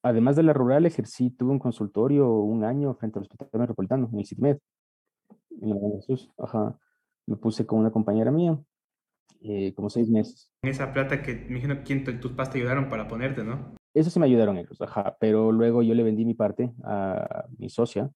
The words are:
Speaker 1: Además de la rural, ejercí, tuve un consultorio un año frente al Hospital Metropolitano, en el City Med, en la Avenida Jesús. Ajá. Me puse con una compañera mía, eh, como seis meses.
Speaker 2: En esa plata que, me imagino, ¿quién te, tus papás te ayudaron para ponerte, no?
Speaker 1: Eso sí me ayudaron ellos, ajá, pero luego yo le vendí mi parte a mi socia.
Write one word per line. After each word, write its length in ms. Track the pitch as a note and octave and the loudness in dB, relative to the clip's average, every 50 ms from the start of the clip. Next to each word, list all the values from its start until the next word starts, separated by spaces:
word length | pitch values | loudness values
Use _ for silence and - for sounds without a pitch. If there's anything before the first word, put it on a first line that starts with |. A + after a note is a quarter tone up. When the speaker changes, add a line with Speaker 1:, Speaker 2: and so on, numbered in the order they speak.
| - | 2
Speaker 1:
Además 320 | B2 A#2+ A2+ A#2 C3 C#3+ | 2 2 4 4 4 4
de 80 | D#3 D#3+ | 6 6
la 100 | D#3+ D3 | 6 6
rural, 320 | C3 B2+ A#2+ C3+ D3 E3+ | 4 4 4 4 4 4
ejercí, 440 | E3+ - - A2+ - - - B2+ B2 | 4 2 -2 -6 -6 -4 -2 -2 -2
tuve 220 | B2 _ B2 B2+ | -2 _ 0 0
un 80 | C#3 C3+ | 0 0
consultorio 720 | C#3 B2+ A#2 - G#2+ G2 _ G#2 A2+ C3+ D3 C#3+ C#3 B2 | 0 -4 -4 -2 -6 -4 _ 0 2 4 4 4 4 4
un 320 | A2+ G#2+ G#2 G#2+ A2+ A2+ G#2+ | 4 2 2 0 0 0 0
año 300 | A2+ C3 C#3+ C#3+ C#3 B2+ | -2 -2 -2 -2 -2 -4
frente 240 | _ A#2 G#2+ - G#2 | _ -8 -6 -6 -8
al 40 | G2 | -10
Hospital 260 | - - - - - - | -10 -14 -18 -16 -6 -2
Metropolitano, 560 | A2+ A#2+ A#2 A2 - F#2+ F#2+ B2+ C3+ B2 A2+ | -2 -2 -2 -2 -4 -2 -2 0 -2 0 -2
en 80 | A2 G#2 | -4 -6
el 60 | G#2 | -6
City 160 | - G2+ G2+ | -8 -4 0
Med, 160 | A#2+ C#3+ C#3+ C#3+ _ _ _ _ _ _ _ _ _ _ _ _ _ _ - _ _ _ E4 - | 0 0 0 0 _ _ _ _ _ _ _ _ _ _ _ _ _ _ -20 _ _ _ -16 -8
en 80 | - G#2+ | -4 -4
la 60 | G2+ | -4
Avenida 220 | G2+ G2+ G#2 G#2 | -2 -2 -4 -6
Jesús. 340 | G2 - - C3 C3 - _ _ | -6 -6 -6 -6 -6 -6 _ _
Ajá. 400 | - - - - A2+ G#2+ G#2+ A2 _ _ _ _ _ _ _ _ _ _ | -12 -12 -6 -4 -4 -4 -4 -6 _ _ _ _ _ _ _ _ _ _
Me 80 | - A2 | -8 -8
puse 300 | G#2+ - A2+ A2 - A2+ | -4 -2 -4 -2 -2 -4
con 140 | - A2+ A2 | 0 2 2
una 120 | A2 A2 | 2 2
compañera 400 | A2 A2 G#2+ G#2 G2+ A2 A2 A#2+ | 2 0 0 2 0 2 2 2
mía, 260 | C#3+ D#3+ F3 E3+ D#3+ C#3 - _ _ _ _ _ _ _ _ _ _ _ _ _ _ _ | 2 2 2 2 0 -2 -4 _ _ _ _ _ _ _ _ _ _ _ _ _ _ _
eh, 320 | - G#2+ G#2 G2 G2 F#2+ F#2+ | -10 -6 -4 -4 -4 -4 -4
como 140 | - G2 G#2 | -4 -6 -4
seis 200 | - A#2+ A#2+ A2 | 0 0 2 4
meses. 400 | A2+ G#2+ G#2+ - - _ _ _ _ _ - | 4 2 2 0 -6 _ _ _ _ _ -6
Speaker 2:
En 80 | C3 | -6
esa 200 | C3+ C3+ C#3 C3 B2+ | -4 -4 -6 -4 -2
plata 280 | C#3 C3+ C3+ D3 C3 | -2 -2 0 -2 -4
que, 140 | - C3 A#2+ | -4 -6 -8
me 240 | A2+ - A#2+ B2+ B2+ | -8 -8 -8 -8 -6
imagino, 240 | B2 C#3+ C#3 C#3+ - | -4 -4 -4 -4 -4
¿quién 200 | - C#3 C3+ C3 | -4 -2 -2 -2
te, 100 | C3 A#2 | -4 -8
tus 180 | - - B2 | -6 -8 -8
papás 200 | B2 C#3 C3 B2 | -6 -6 -6 -4
te 80 | - C3 | -4 -2
ayudaron 300 | A#2+ B2 B2+ C#3 C3+ C3+ | -2 0 0 0 0 -2
para 180 | B2 A2 G#2+ | -4 -6 -6
ponerte, 360 | A2 A2+ A2+ B2+ C3+ C3+ B2 G#2+ | -8 -6 -4 -4 -4 -4 -4 -6
no? 320 | A2 B2 - - - - - _ _ _ | -6 -6 -8 -10 -12 -16 -20 _ _ _
Speaker 1:
Eso 160 | D3+ D#3 F3 | 2 2 4
sí 100 | - F3+ | 4 4
me 60 | E3 | 6
ayudaron 320 | C3+ B2 A#2 A2 G#2 G2 | 6 6 6 6 4 2
ellos, 240 | F2+ E2+ - - _ | -2 -6 -12 -10 _
ajá, 360 | - - - G#2+ G2+ F#2 - _ | -12 -6 -4 -4 -4 -4 -4 _
pero 320 | A2+ A2 G#2+ A2 A2 A2+ | 2 2 4 4 4 4
luego 320 | A2+ A2+ A#2 A#2 A#2 A#2+ A#2 | 4 4 4 4 4 4 4
yo 100 | A2+ A2+ | 4 4
le 100 | A#2 A#2 | 4 4
vendí 220 | A2 G#2+ G#2+ A2+ | 2 2 2 0
mi 80 | A#2 A2+ | 0 0
parte 380 | - A2 G2+ G2+ - B2 A#2+ A#2 A#2+ - | 0 0 -2 0 -2 -4 -4 -6 -10 -8
a 640 | - G#2+ G2+ G2 F#2+ F#2+ - - - - - - - - | -6 -4 -2 -2 -2 -4 -4 -6 -6 -8 -10 -10 -12 -12
mi 120 | - - - | -14 -14 -8
socia. 400 | - - A#2+ A#2 - G2+ F2 C#3 _ | -2 -2 -2 0 0 -4 -4 -4 _